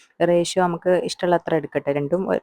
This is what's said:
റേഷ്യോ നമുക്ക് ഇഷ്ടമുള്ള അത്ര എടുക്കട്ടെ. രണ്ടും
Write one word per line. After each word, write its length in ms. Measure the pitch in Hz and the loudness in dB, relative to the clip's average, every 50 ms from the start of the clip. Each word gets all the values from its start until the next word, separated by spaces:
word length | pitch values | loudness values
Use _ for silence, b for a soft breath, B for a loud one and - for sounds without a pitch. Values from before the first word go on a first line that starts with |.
| b b b - | b b b -2
റേഷ്യോ 420 | 170 170 175 175 170 - - 190 180 | 0 2 2 2 2 0 0 0 0
നമുക്ക് 300 | 175 170 170 - 180 180 170 170 | 0 -2 -2 0 0 2 2 0
ഇഷ്ടമുള്ള 300 | 180 - - - 180 175 | -4 -6 -4 0 2 2
അത്ര 180 | 170 - - 165 | 0 0 0 -2
എടുക്കട്ടെ. 340 | 156 139 - - 143 - 143 143 | -2 -2 -2 -4 -4 -2 -2 -2
രണ്ടും 280 | 147 143 143 170 185 190 185 185 - | -2 -2 -2 -2 -2 -2 -2 -4 -4